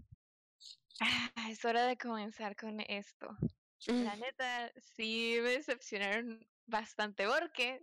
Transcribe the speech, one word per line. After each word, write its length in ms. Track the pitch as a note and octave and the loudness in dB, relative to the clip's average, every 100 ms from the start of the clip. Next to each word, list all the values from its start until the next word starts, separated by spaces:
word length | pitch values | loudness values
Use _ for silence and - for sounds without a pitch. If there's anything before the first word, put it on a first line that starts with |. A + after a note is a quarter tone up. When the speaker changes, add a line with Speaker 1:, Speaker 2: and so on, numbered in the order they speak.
| - - _ _ _ _ - - - - | -6 -10 _ _ _ _ -20 -20 -14 -2
Speaker 1:
ah, 300 | A#3 A#3+ A#3+ A#3 A3+ | 0 2 0 -4 -6
es 160 | A3 | 0
hora 200 | A#3 A#3 B3 | 2 6 4
de 100 | B3 | 2
comenzar 600 | A#3+ A3 G#3 - G#3+ G3+ | -2 -2 -4 -4 -6 -6
con 240 | A3 G#3+ | -6 -6
esto. 480 | - G3+ G3+ - - G3+ - - _ _ - | -4 -4 -6 -12 -12 -4 -4 -4 _ _ 0
La 300 | A#3+ A#3 G#3 | 2 2 -2
Speaker 2:
Mm. 40 | |
Speaker 1:
neta, 520 | B3+ C#4 B3+ A#3+ A#3 - - - | -6 -4 -2 -2 -4 -10 -14 -4
sí 420 | A3 A3+ A#3 A#3 | -2 0 2 4
me 100 | B3 | 4
decepcionaron 920 | B3+ D4 A#3+ - G3+ G3 G#3+ A#3+ A3+ - _ - | 2 0 -4 -4 -2 0 0 -2 -8 -14 _ -2
bastante 600 | A3 A3 - G#3+ G3 G3+ | -2 0 -2 -2 2 2
porque 500 | D4 E4 - B3 C4 | 4 2 0 0 -2